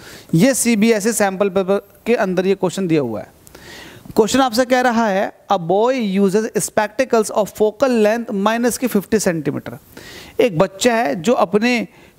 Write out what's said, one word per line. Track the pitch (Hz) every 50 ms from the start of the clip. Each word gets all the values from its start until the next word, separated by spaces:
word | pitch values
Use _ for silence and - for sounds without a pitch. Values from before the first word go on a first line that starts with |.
| - - - - - - -
ये | 165 214 269 254
सीबीएसई | - - 233 233 202 214 226 226 208 185 233
सैंपल | 214 - 208 196 190 180 208 202
पेपर | 175 196 190 180 196 196 - - - - -
के | 214 240
अंदर | - 202 185 180 180 185
ये | 190 196
क्वेश्चन | 190 190 175 - 196 196
दिया | 170 160 151
हुआ | 135 117 113 101
है। | - - - - - - - - - - - - - - - - - - -
क्वेश्चन | - 220 196 - 262
आपसे | 269 254 214 233 254
कह | 240 262 254
रहा | 254 254 226 226 233
है, | 214 190 190 214 - - _ _ -
"A | 202
boy | 190 165 160 185 202 226 254 269 262 226 202 185 202
uses | 202 190 175 220 220 - -
spectacles | 208 - - - 214 214 208 - - 262 233 240 226 208 -
of | - 226 202 180 -
focal | - 214 214 208 - 277 262 247 226 208
length | 208 220 240 226 -
माइनस | 226 190 196 214 226 233 240 247 214
के | - 262
फिफ्टी | 226 - 202 175 - 226 208
सेंटीमीटर।" | - 196 165 160 139 151 131 123 - - 120 143 - - - - - - - - - - - -
एक | 233 240 175
बच्चा | 151 190 190 - - - 247 233
है | 226 240 285 269 185
जो | 156 214 247
अपने | - 208 175 - 208 220 247 247 226 196 - _ - - - _